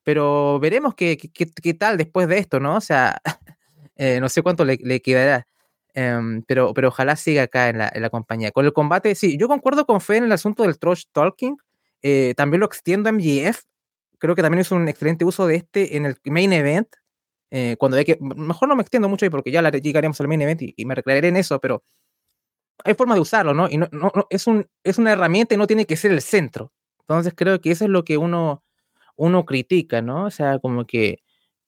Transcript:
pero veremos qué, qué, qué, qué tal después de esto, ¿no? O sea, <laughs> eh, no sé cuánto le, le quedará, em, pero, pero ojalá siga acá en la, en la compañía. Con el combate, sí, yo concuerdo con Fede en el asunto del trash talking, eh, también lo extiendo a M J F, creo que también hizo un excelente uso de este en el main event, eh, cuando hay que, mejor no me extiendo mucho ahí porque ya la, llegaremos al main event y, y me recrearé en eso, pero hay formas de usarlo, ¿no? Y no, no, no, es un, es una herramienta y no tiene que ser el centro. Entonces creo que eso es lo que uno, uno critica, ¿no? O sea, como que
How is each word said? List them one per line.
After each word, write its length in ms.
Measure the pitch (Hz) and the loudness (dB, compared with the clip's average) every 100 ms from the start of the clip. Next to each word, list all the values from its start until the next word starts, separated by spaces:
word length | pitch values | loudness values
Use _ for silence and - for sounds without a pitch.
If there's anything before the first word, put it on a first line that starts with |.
pero 560 | - 151 143 147 143 143 | -2 0 2 0 0 0
veremos 360 | 151 226 294 - | 0 0 -2 -2
qué, 220 | 175 160 | -2 -2
qué, 140 | - | -6
qué, 140 | - 165 | -8 -8
qué 280 | - 165 165 | -6 -6 -2
tal 220 | 208 190 | 0 0
después 300 | 160 185 170 | 0 0 2
de 120 | 190 | 0
esto, 200 | 190 131 | 0 -2
¿no? 180 | 139 196 | 0 -2
O 40 | |
sea, 400 | - 143 120 - - | 0 2 2 0 -8
<laughs> 320 | - - - _ _ 143 - | -10 -12 -20 _ _ -20 -4
eh, 240 | 135 127 | -2 0
no 80 | 131 | 0
sé 140 | - | 0
cuánto 240 | 165 170 143 | 0 2 0
le, 140 | 131 | 0
le 200 | 127 127 | -2 -4
quedará, 460 | - 127 139 131 - _ _ _ _ | 2 2 4 2 -2 _ _ _ _
em, 480 | 135 127 120 113 113 - | -6 -4 -2 -4 -6 -2
pero, 260 | 127 98 | 2 2
pero 140 | - 131 | 2 0
ojalá 280 | - 135 156 | 2 0 0
siga 280 | - 143 | 0 0
acá 260 | 127 127 123 | 2 0 0
en 80 | 113 | 0
la, 140 | 107 | -4
en 80 | 110 | -4
la 80 | 113 | -6
compañía. 420 | 117 110 113 110 | -6 -6 -6 -4
Con 140 | 135 143 | 0 2
el 80 | |
combate, 400 | 143 147 180 214 196 | 2 0 0 0 0
sí, 220 | 190 143 | 0 0
yo 100 | 240 | 0
concuerdo 380 | 285 262 285 294 | 0 0 0 2
con 160 | 208 | 0
Fede 160 | - 220 | 0 0
en 60 | 240 | 2
el 60 | |
asunto 320 | 190 208 208 | 0 0 0
del 160 | 202 151 | 0 0
trash 240 | 170 175 - | -2 -2 -2
talking, 460 | - 165 - 254 285 _ _ _ _ | 0 0 0 -6 -8 _ _ _ _
eh, 320 | 139 139 127 - | 0 2 2 0
también 240 | 143 170 | 0 2
lo 60 | 208 | 0
extiendo 420 | - - 190 214 | -2 -4 0 0
a 40 | |
M 120 | 220 | 0
J 260 | 160 139 165 | 2 0 0
F, 120 | 233 - _ _ _ _ _ | -4 -8 _ _ _ _ _
creo 160 | 160 170 | -2 0
que 60 | |
también 200 | 160 170 | 2 0
hizo 140 | 180 180 | 0 0
un 120 | 160 | -2
excelente 380 | - 151 165 170 | -2 -2 0 0
uso 220 | 180 180 | 0 0
de 80 | 170 | 0
este 420 | - 196 190 147 | -2 -2 -2 -2
en 80 | 147 | -4
el 120 | 127 - | -6 -4
main 280 | 156 196 | 0 2
event, 340 | 175 143 165 226 _ _ _ _ _ _ | 2 2 0 -2 _ _ _ _ _ _
eh, 240 | 131 120 117 | -6 -4 0
cuando 200 | 135 131 | 0 2
hay 80 | 147 | 2
que, 120 | 160 | 0
mejor 460 | 139 139 156 170 269 | -2 -8 -8 -2 0
no 60 | 269 | 0
me 60 | |
extiendo 280 | 196 247 196 | 0 0 0
mucho 160 | 196 196 | 0 -2
ahí 40 | |
porque 220 | 147 131 | -2 -2
ya 100 | 160 | 0
la, 80 | 160 | 0
llegaremos 500 | 143 151 147 156 143 | 0 -2 0 0 -2
al 60 | 147 | -2
main 140 | 156 | 0
event 200 | 147 160 | 0 -2
y, 120 | 135 - | -6 -10
y 100 | 117 | -8
me 100 | 131 | -6
recrearé 320 | 131 139 170 | 0 2 2
en 100 | 185 | 2
eso, 220 | 180 139 | 0 -2
pero 240 | 131 117 - _ _ _ _ _ _ _ _ - | -2 -4 -8 _ _ _ _ _ _ _ _ -6
hay 100 | - 214 | -2 2
formas 200 | 254 202 | 2 2
de 60 | |
usarlo, 320 | 156 220 165 | 2 0 2
¿no? 160 | 143 180 | 2 0
Y 80 | 147 | 0
no, 100 | 170 | -2
no, 200 | 151 185 | -2 -2
no, 140 | 196 - | 0 -2
es 180 | 190 - | -2 0
un, 200 | 214 - _ | 0 0 _
es 140 | 180 196 | -4 0
una 140 | 220 | 2
herramienta 440 | 202 170 190 233 202 | 2 2 2 2 2
y 20 | |
no 100 | 208 | 2
tiene 180 | 220 208 | 2 0
que 100 | 156 | 0
ser 160 | 208 | 2
el 100 | 165 | 0
centro. 520 | - 208 139 - 123 _ _ _ | 2 0 0 -6 -14 _ _ _
Entonces 320 | - 160 170 170 | -4 -2 -2 -2
creo 260 | 190 185 | 0 0
que 100 | 160 | 0
eso 140 | 170 214 | 0 2
es 40 | |
lo 140 | 190 | 0
que 140 | 170 151 | 0 -2
uno, 460 | 170 170 160 139 _ _ _ _ _ - | 0 -2 -2 -4 _ _ _ _ _ -2
uno 300 | 165 180 165 | 2 2 2
critica, 560 | 135 123 180 165 117 | -2 0 0 0 -2
¿no? 240 | 117 143 202 | -2 -4 -6
O 60 | |
sea, 280 | - 143 135 | -2 -2 0
como 260 | 131 123 117 | -2 -4 -2
que 380 | 117 104 - _ _ _ _ | 0 0 -2 _ _ _ _